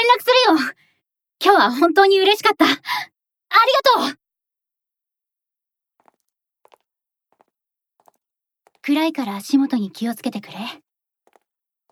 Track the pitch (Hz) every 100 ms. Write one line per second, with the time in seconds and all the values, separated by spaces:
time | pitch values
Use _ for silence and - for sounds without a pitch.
0 | 466 494 - 508 480 320 247 - _ _
1 | _ _ _ - 370 392 214 247 339 349
2 | 392 392 381 415 427 - 302 277 - -
3 | - _ _ _ - 427 480 539 539 440
4 | 262 285 _ _ _ _ _ _ _ _
5 | _ _ _ _ _ _ _ _ _ _
6 | _ _ _ _ _ _ _ _ _ _
7 | _ _ _ _ _ _ _ _ _ _
8 | _ _ _ _ _ _ _ _ - 294
9 | 320 320 220 196 - 277 277 240 196 -
10 | 233 226 254 202 - 185 233 311 _ _
11 | _ _ _ _ _ _ _ _ _